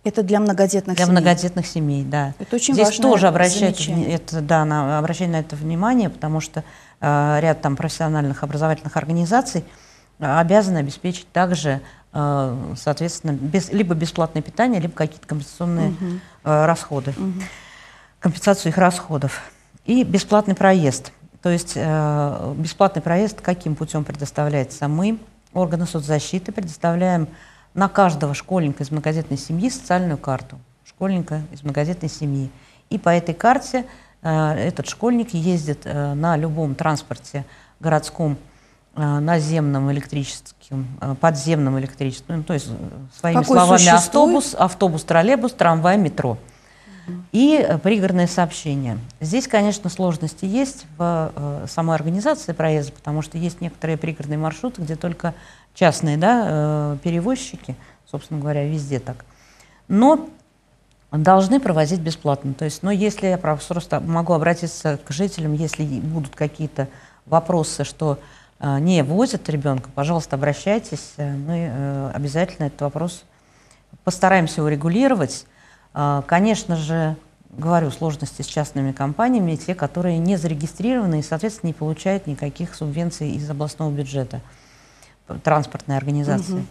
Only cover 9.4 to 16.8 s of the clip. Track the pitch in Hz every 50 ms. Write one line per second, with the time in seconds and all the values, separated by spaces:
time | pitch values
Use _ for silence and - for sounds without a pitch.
9.4 | 262 - - 175 160 - - - - - - _ _ _ _ - 151 139 139 165
10.4 | 170 165 190 214 208 190 185 160 143 139 139 - - 180 175 - - - - 175
11.4 | 185 180 180 147 147 147 135 135 - - - - _ _ - 156 147 147 143 139
12.4 | 135 131 120 135 - - - 123 - 156 147 - 160 170 - - - 160 143 131
13.4 | 131 151 156 196 175 - - 202 214 170 175 160 170 160 - - 165 160 - 156
14.4 | 147 - - - 233 254 240 185 156 170 - - 156 156 - - - - 151 151
15.4 | 139 - - - 175 175 170 170 165 196 175 156 190 175 175 185 - - - _
16.4 | - 151 151 151 156 160 165 165